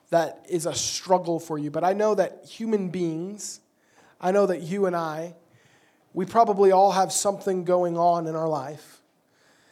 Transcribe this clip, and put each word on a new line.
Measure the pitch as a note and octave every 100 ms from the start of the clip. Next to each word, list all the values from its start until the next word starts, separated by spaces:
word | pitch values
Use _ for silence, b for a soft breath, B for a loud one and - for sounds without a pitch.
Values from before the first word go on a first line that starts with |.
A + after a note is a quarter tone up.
| _
that | E3+ D#3 - -
is | F3 D#3+
a |
struggle | B2+ - - E3+ F3+ E3+ E3
for | - D#3
you, | D3
but | D#3
I | E3+
know | G3+ G#3+ G3+
that | F3 - -
human | - A3+ G#3+ F#3
beings, | F3+ E3+ D#3+ F#3 G#3 - - _ b b b b b
I | F3+
know | G3+ G3
that | E3+
you | D#3+ G3 F#3+
and | F3
I, | D#3+ D#3 E3+ E3+ _ b b b b b b
we | - F#3
probably | A3 A3+ G3 G3
all | F#3+ G3
have | F#3 F#3
something | - G#3 G3 - F#3
going | E3+ F3+ F3 E3+
on | F3 E3+ D#3+
in | D#3+
our | D#3+
life | D3+ C3+ D3 - - _ _ _ b b b b